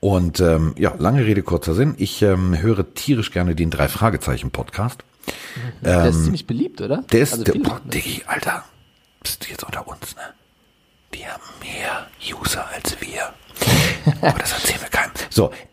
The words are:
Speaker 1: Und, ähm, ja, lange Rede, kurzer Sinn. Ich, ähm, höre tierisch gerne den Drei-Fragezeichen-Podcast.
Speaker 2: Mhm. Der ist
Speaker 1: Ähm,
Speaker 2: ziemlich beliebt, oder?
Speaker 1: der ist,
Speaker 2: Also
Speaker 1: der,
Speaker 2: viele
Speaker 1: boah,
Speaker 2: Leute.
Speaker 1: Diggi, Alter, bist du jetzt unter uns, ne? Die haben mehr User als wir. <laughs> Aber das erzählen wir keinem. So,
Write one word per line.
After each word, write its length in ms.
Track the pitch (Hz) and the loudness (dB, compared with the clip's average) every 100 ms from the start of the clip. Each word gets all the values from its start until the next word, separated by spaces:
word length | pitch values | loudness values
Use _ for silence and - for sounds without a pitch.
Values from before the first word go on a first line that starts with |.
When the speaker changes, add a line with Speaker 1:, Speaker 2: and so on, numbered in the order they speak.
Speaker 1:
Und, 380 | 101 95 87 78 | 4 4 2 4
ähm, 340 | 87 80 80 - | 4 4 2 2
ja, 160 | 87 - | 0 2
lange 280 | 82 139 110 | 2 4 4
Rede, 160 | 101 | 2
kurzer 300 | 90 85 - | 2 -2 0
Sinn. 200 | 82 143 - | 2 2 2
Ich, 240 | 98 - | -4 2
ähm, 380 | 104 92 92 85 | 2 4 4 2
höre 340 | 101 104 90 - | 2 2 0 -4
tierisch 360 | - 131 107 | 0 0 0
gerne 240 | - 90 80 | 0 0 2
den 140 | 82 | 0
Drei-Fragezeichen-Podcast. 1300 | 80 71 - 113 80 - 62 65 - - - 113 - - _ - | 2 0 2 2 2 2 -2 -4 -6 -8 -4 -4 -4 -20 _ -12
Speaker 2:
Mhm. 580 | - - - 120 - - | -12 -12 -10 -10 -4 2
Der 200 | 87 82 | 4 6
ist 100 | 82 | 4
Speaker 1:
Ähm, 60 | |
Speaker 2:
ziemlich 240 | 80 185 - | 2 0 -2
beliebt, 340 | 117 359 - | -2 -2 -4
oder? 220 | - 151 262 | -4 -4 2
Speaker 1:
der 100 | 113 | 4
ist, 100 | 139 | 4
Speaker 2:
Also 100 | 117 | 2
Speaker 1:
der, 100 | 113 | 0
Speaker 2:
viele 120 | - 285 | 2 0
Speaker 1:
boah, 80 | - | -2
Speaker 2:
Leute. 140 | - | -6
Speaker 1:
Diggi, 340 | - - - - | -6 -6 -8 -6
Alter, 360 | - - - - _ _ _ _ _ | -6 -4 -6 -8 _ _ _ _ _
bist 220 | - - - | -10 -10 -10
du 40 | |
jetzt 120 | - | -12
unter 240 | - - - | -10 -10 -12
uns, 280 | - - - | -14 -16 -14
ne? 60 | - - _ _ _ _ _ _ _ | -18 -18 _ _ _ _ _ _ _
Die 120 | - - | -16 -14
haben 160 | - - - | -16 -16 -18
mehr 460 | - - - - - - - - | -14 -10 -8 -8 -10 -16 -14 -8
User 260 | - - - - | -6 -6 -8 -10
als 220 | - - | -10 -10
wir. 220 | - - - - _ - - - - - - - | -10 -8 -10 -12 _ -4 4 4 4 2 0 2
<laughs> 0 | |
Aber 160 | 156 - | 2 0
das 140 | - | -2
erzählen 300 | - - - | -2 -2 -4
wir 80 | - | -4
keinem. 220 | - - - - | -4 -4 -6 -2
So, 220 | - 95 - - | 2 2 0 -4